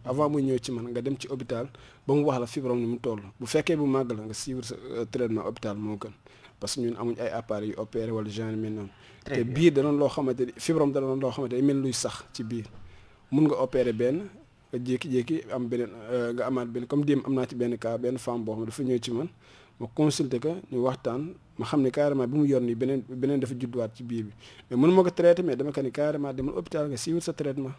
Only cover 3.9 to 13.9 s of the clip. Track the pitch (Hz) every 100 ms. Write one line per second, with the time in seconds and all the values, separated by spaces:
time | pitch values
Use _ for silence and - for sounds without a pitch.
3.9 | 135 127 110 110 107 - 127 113 123 120
4.9 | 117 110 123 120 110 95 113 110 101 107
5.9 | 107 110 - - - - _ 104 - 120
6.9 | 110 117 113 120 98 113 104 107 - 107
7.9 | 113 113 113 104 104 110 110 110 107 98
8.9 | - - - - 131 117 127 170 139 147
9.9 | 147 139 - 135 123 123 - - 160 143
10.9 | 139 135 135 135 120 131 123 139 139 135
11.9 | 120 120 - - - 113 117 110 - -
12.9 | - - - _ 135 151 135 131 135 123